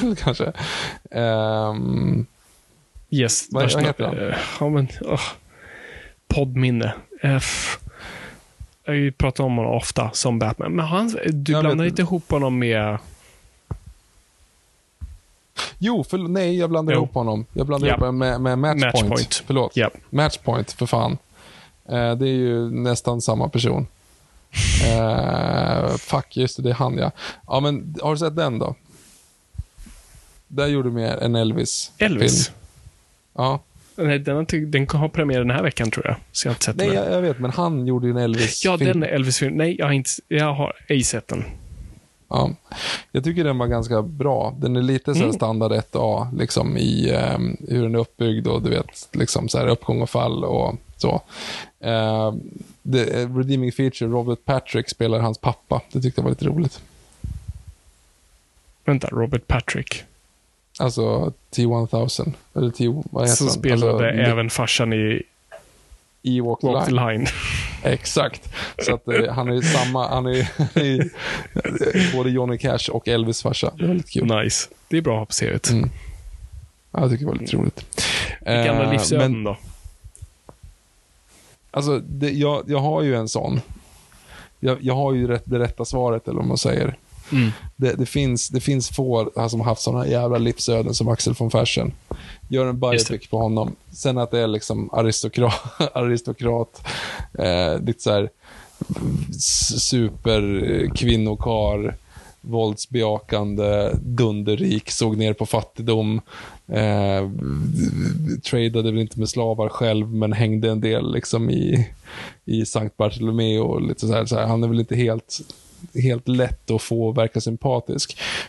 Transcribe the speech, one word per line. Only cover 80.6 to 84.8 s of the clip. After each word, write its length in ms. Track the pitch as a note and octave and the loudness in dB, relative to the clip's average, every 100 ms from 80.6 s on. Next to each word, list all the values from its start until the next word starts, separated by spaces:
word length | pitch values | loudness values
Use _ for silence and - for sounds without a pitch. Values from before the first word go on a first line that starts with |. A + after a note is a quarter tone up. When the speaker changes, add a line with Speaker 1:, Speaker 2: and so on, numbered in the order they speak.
| - - _ _ _ _ _ - - - _ | -20 -20 _ _ _ _ _ -20 -20 -20 _
Speaker 1:
Alltså, 280 | C#3 C#3+ C3+ | -2 0 0
det, 320 | C3 C#3 C#3+ | -2 -4 -2
jag, 340 | C#3+ C#3+ C#3+ - | 2 2 0 0
jag 120 | C#3+ | 0
har 240 | C#3+ D#3+ | 2 2
ju 140 | D3 B2 | 2 0
en 120 | A2 | 0
sån. 320 | A2+ - C3 - - - - - - - - - _ | -2 0 -2 -4 -14 -18 -20 -20 -20 -20 -20 -20 _
Jag, 180 | C3 B2+ | -2 0